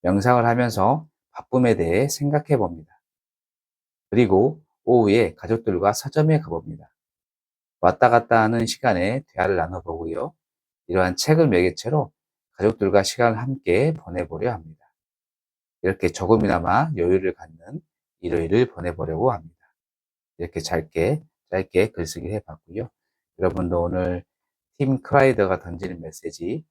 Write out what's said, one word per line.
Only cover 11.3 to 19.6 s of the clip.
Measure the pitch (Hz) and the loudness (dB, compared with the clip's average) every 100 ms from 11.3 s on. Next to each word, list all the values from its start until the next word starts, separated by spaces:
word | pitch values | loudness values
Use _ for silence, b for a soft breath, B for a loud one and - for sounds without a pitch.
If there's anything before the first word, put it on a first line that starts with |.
| 156 156 | 4 4
매개체로 | 90 90 - 117 151 - _ _ _ _ | 4 2 -2 -4 -2 -4 _ _ _ _
가족들과 | - 101 107 98 98 | -2 0 2 2 2
시간을 | 98 - 120 110 | 0 0 0 0
함께 | 123 131 - 90 147 | -6 -6 -2 0 0
보내보려 | 160 - 90 80 82 123 | -4 -8 -8 -8 -6 -6
합니다. | 104 80 78 _ _ _ _ _ _ _ _ _ _ | -6 -14 -20 _ _ _ _ _ _ _ _ _ _
이렇게 | 92 98 87 | -4 -2 -4
조금이나마 | - 95 110 - 87 87 104 160 | -2 2 2 4 0 0 0 0
여유를 | 120 87 92 92 | -2 0 0 0
갖는 | - 80 80 98 156 _ _ _ _ | -8 -20 -20 -16 -18 _ _ _ _
일요일을 | 90 82 82 107 123 | -4 -4 0 0 0
보내보려고 | - 87 82 82 80 127 | -2 -8 -6 -6 -2 -2
합니다. | 101 80 _ | -4 -12 _